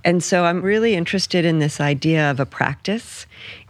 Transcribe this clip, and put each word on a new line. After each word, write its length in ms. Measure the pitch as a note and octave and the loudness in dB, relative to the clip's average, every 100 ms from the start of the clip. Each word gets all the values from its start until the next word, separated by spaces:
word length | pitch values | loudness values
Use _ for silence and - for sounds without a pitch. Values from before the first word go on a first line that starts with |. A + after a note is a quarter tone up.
And 180 | F3 F3 | 2 0
so 200 | - F#3 | 2 2
I'm 180 | E3+ F3 | 2 0
really 320 | F#3 G#3+ A3+ | 0 2 2
interested 500 | F#3+ E3+ G3 - F#3 | 0 0 -2 0 0
in 140 | E3 D#3+ | 2 2
this 200 | D3+ - | 0 0
idea 500 | D3 C#3+ D#3 D#3+ D3+ | 0 0 2 2 2
of 100 | C#3 | 0
a 60 | C#3 | -4
practice. 800 | - - C#3+ - A3 - - - - - - - | -2 -4 -2 -4 -6 -6 -18 -20 -20 -20 -20 -4